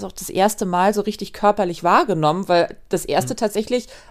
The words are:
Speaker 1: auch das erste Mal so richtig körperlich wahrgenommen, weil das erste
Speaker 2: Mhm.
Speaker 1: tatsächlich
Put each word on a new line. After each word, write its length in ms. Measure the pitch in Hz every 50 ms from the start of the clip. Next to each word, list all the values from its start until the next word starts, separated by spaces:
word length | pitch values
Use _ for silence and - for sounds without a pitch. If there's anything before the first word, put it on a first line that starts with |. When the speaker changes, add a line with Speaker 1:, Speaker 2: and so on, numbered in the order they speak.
Speaker 1:
auch 100 | 202 185
das 180 | - - - -
erste 340 | - 180 190 214 - - 208
Mal 300 | 185 180 180 180 202 214
so 60 | 208
richtig 300 | 202 214 208 - 202 -
körperlich 500 | - - - 208 208 208 196 180 170 -
wahrgenommen, 640 | 170 170 196 254 330 240 185 160 156 151 156 185 196 -
weil 280 | 180 170 165 - - - - -
das 160 | - 170 -
erste 300 | - 143 - 127 131 -
Speaker 2:
Mhm. 40 | -
Speaker 1:
tatsächlich 500 | 226 214 - 208 220 - 247 247 233 - - - - -